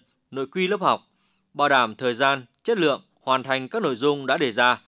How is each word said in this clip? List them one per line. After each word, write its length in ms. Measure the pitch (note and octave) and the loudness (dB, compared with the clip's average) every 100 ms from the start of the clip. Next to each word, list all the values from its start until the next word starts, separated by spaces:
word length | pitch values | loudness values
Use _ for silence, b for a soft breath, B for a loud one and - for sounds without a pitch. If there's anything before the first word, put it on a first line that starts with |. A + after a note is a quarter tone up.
| _ _ _ | _ _ _
nội 160 | C3 C3+ | -10 -6
quy 220 | F#3 F#3 | -4 -2
lớp 120 | G3+ | 0
học, 200 | E3+ A2+ - _ _ _ _ | 0 -2 -4 _ _ _ _
bảo 140 | - C#3+ | -2 2
đảm 260 | C3+ A#2 | 2 2
thời 200 | G#2 B2+ | -2 -4
gian, 300 | A#2 C#3 C#3 B2 _ | 0 0 0 -6 _
chất 160 | - A3+ | -4 0
lượng, 240 | D#3 C3 - _ | 0 0 -6 _
hoàn 200 | - C3 | -4 -2
thành 260 | B2+ C3 C3 | 0 -4 -4
các 140 | A3+ | -4
nội 140 | E3+ A#2+ | -4 0
dung 300 | C#3 C#3+ C3 | 0 0 -2
đã 100 | D3 | 0
đề 160 | C3+ | 0
ra 280 | G#2+ B2 A#2+ _ | 2 2 2 _